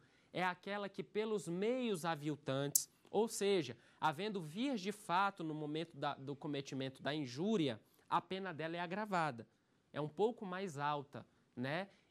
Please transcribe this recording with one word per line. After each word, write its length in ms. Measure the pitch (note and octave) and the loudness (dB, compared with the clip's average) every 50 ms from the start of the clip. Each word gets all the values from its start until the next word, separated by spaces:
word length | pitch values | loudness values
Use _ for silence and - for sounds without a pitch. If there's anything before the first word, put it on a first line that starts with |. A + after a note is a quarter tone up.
| - - _ _ _ _ | -14 -20 _ _ _ _
é 140 | - E3 F3+ | -2 0 0
aquela 420 | F3+ F3 - - G3 G3+ G#3 G3+ G3 | 0 0 -2 -4 -4 -4 -4 -4 -4
que 160 | G3 - F3 | -6 -6 -8
pelos 440 | - - G#3 A3 A3+ G#3+ G3+ D3 E3 | -4 -2 0 0 2 0 0 0 -2
meios 580 | E3+ F3+ G3+ A3+ B3+ C4 B3 A3+ G3+ D#3+ D#3 | -2 0 2 2 2 2 2 2 0 0 0
aviltantes, 840 | E3+ E3 D3 C#3+ D#3 D3 C#3 - - C3 C3+ C#3 C#3+ C#3+ - - - _ _ - - | 0 0 0 0 -2 -2 -2 0 0 0 2 2 4 2 2 2 -2 _ _ -8 0
ou 180 | - - A3+ A3+ | 2 2 2 2
seja, 480 | - - G3+ G3 G3+ F#3 C#3+ B2 A#2 - - - - - | 2 0 2 4 4 4 2 0 -4 -10 -14 -20 -4 0
havendo 400 | - D#3 D3 D3 G3 G#3+ G3 G3 | 2 2 2 0 -2 -2 -2 -4
vias 400 | D#3+ D3+ D3+ G#3+ B3 D4 C4+ G#3 | -4 -4 -4 -2 -2 0 0 -2
de 120 | E3+ G3+ | -2 -4
fato 520 | G3+ - - - E3+ F#3 G3+ G3 G3 - E3+ | -4 -4 -2 0 2 4 4 2 2 -2 -4
no 100 | D#3 D3+ | -4 -2
momento 440 | D#3 D3+ D3 D3+ D#3 E3 E3 - C#3 | -2 -2 -2 -2 -2 -4 -4 -6 -4
da, 160 | C#3+ C#3+ C3+ | -2 -2 -2
do 220 | C3+ C3+ C3+ C#3+ | -2 -6 -8 -8
cometimento 640 | - - D#3 C#3+ C3+ C3 - D3 C3 C3+ C3+ C3 - | -6 -4 -4 -2 -2 -4 -4 -4 -4 -4 -4 -4 -4
da 120 | - C#3 D3 | -2 -2 0
injúria, 680 | D#3+ D3 B2 A#2+ C3+ F3 G#3+ A3+ G3 D#3 C3 A2+ G#2 - _ _ _ _ - | 0 -2 -2 -2 -2 2 4 4 4 4 4 2 -2 -6 _ _ _ _ 0
a 120 | D3+ F3 | 2 2
pena 320 | - - F#3+ F#3+ G3 F#3 E3 | 2 0 -4 -4 -4 -6 -4
dela 240 | C3+ D#3 D#3+ E3+ E3+ | -4 -4 -4 -4 -4
é 20 | |
agravada, 680 | F3 E3+ F3+ G#3 A3 G#3 F#3+ F3 D#3+ D3+ B2+ A2+ G#2+ - _ _ _ _ _ _ _ _ | -4 -4 -2 -4 -2 0 2 2 2 2 0 -2 -8 -14 _ _ _ _ _ _ _ _
é 80 | - C#3+ | -4 -2
um 80 | D3+ D3+ | -2 0
pouco 380 | - - G3+ A#3+ A#3 - A3 | 2 4 4 4 4 0 -4
mais 320 | F#3 F3+ F#3 G3 F#3 C#3 C#3+ | -4 -4 -4 -4 -4 -2 0
alta, 480 | C#3+ D3 D3+ D3 C3+ - - A#2 G#2+ - _ _ _ _ _ | 0 0 0 0 -2 -6 -10 -12 -12 -14 _ _ _ _ _
né? 340 | A#2+ B2 C3+ D3 F3 G3 - - - _ _ | -4 -2 0 0 -2 -2 -4 -10 -18 _ _